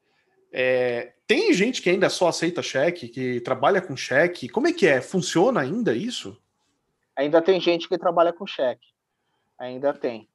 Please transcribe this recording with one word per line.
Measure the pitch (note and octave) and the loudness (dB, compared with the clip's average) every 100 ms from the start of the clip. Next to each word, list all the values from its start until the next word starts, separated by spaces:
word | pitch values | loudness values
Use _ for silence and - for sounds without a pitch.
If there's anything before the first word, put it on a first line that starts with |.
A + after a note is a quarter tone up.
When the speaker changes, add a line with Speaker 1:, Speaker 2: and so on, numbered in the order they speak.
| _ _ _ _ _ | _ _ _ _ _
Speaker 1:
É, | C#3+ B2+ B2+ B2 A#2+ - _ - | -2 0 2 0 -2 -8 _ 0
tem | C4+ A4 | 2 4
gente | G3+ A3+ - | 2 2 0
que | F3 | 0
ainda | F#3 E3 | 2 2
só | - F3 | 2 0
aceita | - E3+ D#3 | 0 -4 -4
cheque, | - C3+ E3+ F3 A#2 | -4 0 0 -2 -8
que | C3+ B2+ A#2+ | -6 -4 -4
trabalha | C3 A2+ C#3+ F#3+ | -4 0 2 2
com | F3+ C3+ | -2 -8
cheque. | - C3 E3+ F3 B2+ | 0 2 2 -2 -6
Como | A3+ D#4+ | -2 -2
é | |
que | - E3+ | 2 4
é? | C3 | 2
Funciona | - F#3 - E3+ F3+ G3+ | 0 -4 0 2 2 2
ainda | C3 A3+ F#3+ | -2 -2 -2
isso? | A2+ A#3 - G2 G#2+ _ _ _ _ _ _ _ - | -2 -4 -8 -12 -16 _ _ _ _ _ _ _ -4
Speaker 2:
Ainda | D3 E3 | 2 4
tem | E3 F#3 | 4 2
gente | E3+ E3+ - | 2 0 -2
que | F3 | -2
trabalha | F3+ E3+ E3+ | 0 2 2
com | E3+ G3 | 0 -8
cheque. | - B2+ B2 _ _ _ _ _ _ _ - | -2 -2 -4 _ _ _ _ _ _ _ -14
Ainda | B2+ B2+ C#3 | -12 -4 -4
tem. | D3 C3 A2+ G#2+ | -2 -6 -8 -14